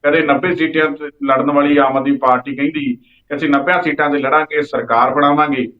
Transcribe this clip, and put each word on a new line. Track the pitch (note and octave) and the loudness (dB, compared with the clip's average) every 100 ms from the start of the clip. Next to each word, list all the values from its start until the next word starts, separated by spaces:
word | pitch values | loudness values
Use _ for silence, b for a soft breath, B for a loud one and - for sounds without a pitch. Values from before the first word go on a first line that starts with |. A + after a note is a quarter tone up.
ਕਦੇ | D3 D#3+ | 2 2
ਨੱਬੇ | D3+ C3+ F3+ | 2 0 0
ਸੀਟਾਂ | E3 D#3+ D#3 D#3 | -2 -2 0 -2
ਤੇ | C#3+ D3 _ | -4 -12 _
ਲੜਨ | C#3 C3+ C#3 | -2 0 2
ਵਾਲੀ | C#3+ D3 C#3+ | 0 2 2
ਆਮ | C3+ C3+ | 2 0
ਆਦਮੀ | C3+ C3+ | -2 0
ਪਾਰਟੀ | C3 B2 C#3 C3+ | 2 0 -2 -4
ਕਹਿੰਦੀ | C#3+ D3+ C#3 | -4 -2 -4
ਕਿ | A#2+ _ _ _ D3 | -6 _ _ _ -4
ਅਸੀਂ | D#3 | 0
ਨੱਬੇ | C#3 D#3 F3+ | 0 2 0
ਸੀਟਾਂ | D#3 C#3+ D3 | -2 -2 0
ਤੇ | C#3+ | 0
ਲੜਾਂਗੇ, | C3 D3+ D3+ D3+ | 0 0 0 -4
ਸਰਕਾਰ | C#3+ B2+ A#2 A#2 C3 | -4 -6 0 2 2
ਬਣਾਵਾਂਗੇ। | C#3 C#3+ D3 D3 C3+ A#2 | 2 2 2 0 -2 -4